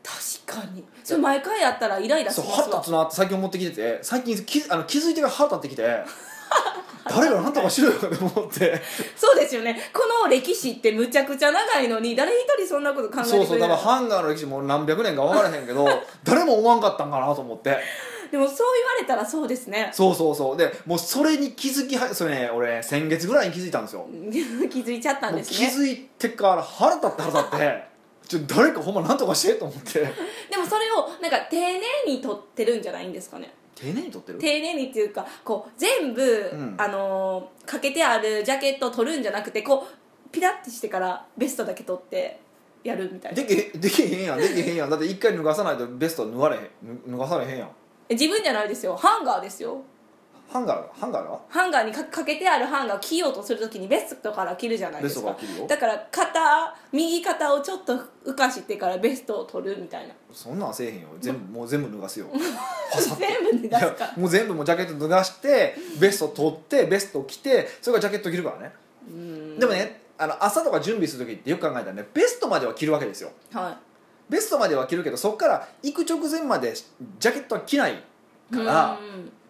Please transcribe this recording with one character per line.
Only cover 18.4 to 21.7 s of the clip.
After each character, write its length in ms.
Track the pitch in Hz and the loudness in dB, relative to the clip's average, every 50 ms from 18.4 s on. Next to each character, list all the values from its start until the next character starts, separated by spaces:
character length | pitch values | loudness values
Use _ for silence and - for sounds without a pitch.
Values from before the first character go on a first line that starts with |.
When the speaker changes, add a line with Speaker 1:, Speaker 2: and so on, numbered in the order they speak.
| 269 277 | 2 2
Speaker 1:
そ 60 | 269 | 2
う 40 | - | 2
言 280 | 466 494 508 494 494 | 2 4 4 4 4
わ 80 | 523 508 494 | 2 0 0
れ 60 | 381 | 0
た 100 | - 254 | 0 0
ら 100 | 226 220 | 0 0
そ 160 | - - 320 | -2 -2 -2
う 60 | 302 233 | -2 -2
で 80 | 254 | -4
す 120 | 247 - - | -4 -6 -6
ね。 220 | 196 214 220 190 | -4 -2 -2 -2
Speaker 2:
そ 200 | - - 190 190 | 2 4 4 4
う 40 | 175 | 6
そ 160 | 147 - 156 | 4 2 2
う 40 | 147 | 2
そ 180 | 147 143 131 135 | 2 0 -2 4
う。 40 | 165 | 4
で、 140 | 170 147 - - - | 2 2 2 -4 -4
も 100 | 160 170 | -2 -2
う 40 | 170 | -2
そ 240 | - - - 254 302 | 0 -2 0 4 4
れ 140 | 311 311 277 | 4 4 4
に 160 | 285 269 - | 2 -2 -4
気 160 | - - | -4 -4
づ 180 | 269 | -2